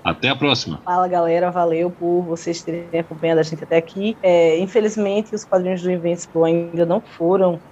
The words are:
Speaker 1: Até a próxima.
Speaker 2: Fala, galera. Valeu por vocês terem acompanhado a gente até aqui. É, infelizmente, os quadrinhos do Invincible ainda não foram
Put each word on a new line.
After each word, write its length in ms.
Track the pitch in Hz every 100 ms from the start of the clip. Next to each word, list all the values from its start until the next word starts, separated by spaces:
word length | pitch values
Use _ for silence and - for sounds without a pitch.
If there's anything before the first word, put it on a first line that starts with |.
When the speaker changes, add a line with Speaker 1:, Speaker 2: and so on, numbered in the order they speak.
Speaker 1:
Até 240 | 87 82 123
a 80 | 135
próxima. 460 | 147 127 - 76
Speaker 2:
Fala, 240 | - 180 185
galera. 420 | 180 165 170 180
Valeu 380 | 180 170 160 175
por 340 | 180 175 175
vocês 380 | 175 165 175 170
terem 360 | - 165 170 165
acompanhado 400 | 165 156 165 165
a 40 |
gente 200 | 160 160
até 140 | - 165
aqui. 400 | 165 196 208 226
É, 380 | 185 175 165 160
infelizmente, 720 | 190 240 214 214 202 202 214
os 120 | 214 -
quadrinhos 360 | 190 180 185
do 80 | 180
Invincible 540 | 180 170 170 - 165
ainda 420 | 165 170 170 165 170
não 140 | 196
foram 600 | - - 170 190 180 127 -